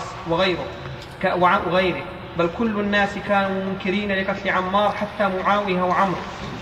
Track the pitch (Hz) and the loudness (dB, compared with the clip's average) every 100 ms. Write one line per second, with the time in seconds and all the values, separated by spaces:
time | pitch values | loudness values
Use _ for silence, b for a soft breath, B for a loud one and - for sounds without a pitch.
0 | - - 170 165 190 165 131 - - - | 0 -10 -2 2 2 0 -4 -8 -10 -12
1 | - - 190 180 175 196 185 180 185 - | -14 -2 0 4 4 4 2 2 2 0
2 | - - - 165 170 - 233 208 202 202 | -6 -10 -10 -2 -2 2 0 0 0 2
3 | 196 202 185 202 196 190 190 190 190 202 | 2 0 0 2 2 0 -2 -2 -2 0
4 | 208 190 196 196 196 185 185 196 208 - | 0 0 0 -2 0 0 2 2 2 0
5 | 208 - 196 185 185 202 202 180 180 170 | -4 0 0 0 2 2 2 2 2 4
6 | 196 156 - - - - | 2 0 -6 -10 -10 -8